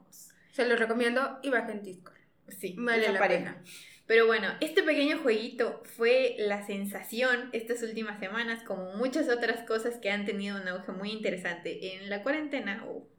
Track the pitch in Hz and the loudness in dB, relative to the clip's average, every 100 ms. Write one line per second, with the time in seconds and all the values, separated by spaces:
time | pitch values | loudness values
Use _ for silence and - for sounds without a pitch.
0 | _ - - _ _ - 240 233 226 233 | _ -20 -20 _ _ 0 2 4 2 2
1 | 240 240 262 - 277 240 220 208 202 180 | 2 2 0 -2 0 0 0 -6 -10 -14
2 | - - _ _ - 202 185 180 240 226 | -18 -20 _ _ -18 -10 -8 -4 0 2
3 | 220 196 190 175 - - - - - - | 2 4 4 4 0 -10 -16 -18 -20 -16
4 | - 226 226 220 190 - 311 381 320 285 | 4 8 8 6 2 -2 2 4 4 4
5 | 285 320 269 220 233 - 226 - - - | 4 4 2 2 0 -2 -2 -2 -12 0
6 | 233 254 254 - 208 202 202 196 202 190 | 4 6 4 2 0 0 -2 -6 -6 -8
7 | - 226 254 240 254 233 226 220 226 220 | -8 0 2 2 0 -6 -4 -4 -4 -6
8 | 220 202 190 220 233 226 - 190 185 202 | -6 -6 -6 -4 -4 -4 -6 -6 -6 -2
9 | 254 311 269 240 233 214 - 220 240 233 | 0 0 0 2 0 -2 -2 -2 -2 -4
10 | 196 208 202 202 202 196 185 185 185 185 | -2 -2 -2 -4 -4 -4 -6 -6 -8 -8
11 | 202 220 220 180 180 175 175 156 190 190 | -6 -4 -4 -4 -4 -6 -6 -8 -8 -10
12 | 202 202 233 311 302 277 202 208 - - | -8 -6 -2 -2 -2 -4 -4 -8 -10 -12
13 | - | -14